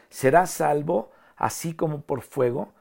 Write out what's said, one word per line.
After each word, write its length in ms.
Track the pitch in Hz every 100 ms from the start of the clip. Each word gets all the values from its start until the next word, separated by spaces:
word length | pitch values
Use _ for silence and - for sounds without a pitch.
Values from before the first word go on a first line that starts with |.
| _
será 380 | - 131 160 185
salvo 640 | - 151 147 147 185 226 _ _ _
así 380 | - - 165
como 260 | 160 165 147
por 220 | - 135
fuego, 500 | - - 123 123 - _